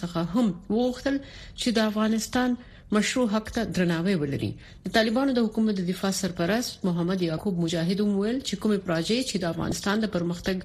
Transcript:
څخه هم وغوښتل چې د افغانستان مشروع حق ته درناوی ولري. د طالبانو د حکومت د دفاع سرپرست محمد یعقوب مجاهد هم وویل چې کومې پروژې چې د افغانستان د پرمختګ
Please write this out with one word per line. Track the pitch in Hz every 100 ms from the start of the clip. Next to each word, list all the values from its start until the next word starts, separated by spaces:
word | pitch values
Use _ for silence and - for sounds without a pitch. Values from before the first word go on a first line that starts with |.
څخه | 175 165 165
هم | 202 226 170 -
وغوښتل | 214 247 247 269 277 - - - -
چې | 254 220
د | 220
افغانستان | 208 214 226 - 247 254 240 - - - 208
مشروع | 208 262 240
حق | 214 214 -
ته | 214 170
درناوی | 175 165 175
ولري. | 190 143 135 110 - - -
د | 190 226
طالبانو | 220 226 277 240
د | 220
حکومت | 226 220 196
د | 180
دفاع | 190 196 190
سرپرست | 185 - 170 220 247 - 190
محمد | 170 175 190
یعقوب | 170 160 214 175
مجاهد | 165 170 170 196
هم | 208 196
وویل | 208 262
چې | - 190
کومې | 214 202 190
پروژې | 165 165 233 262
چې | 185
د | 170
افغانستان | 165 - 170 202 214
د | 214 175
پرمختګ | 170 175 - 190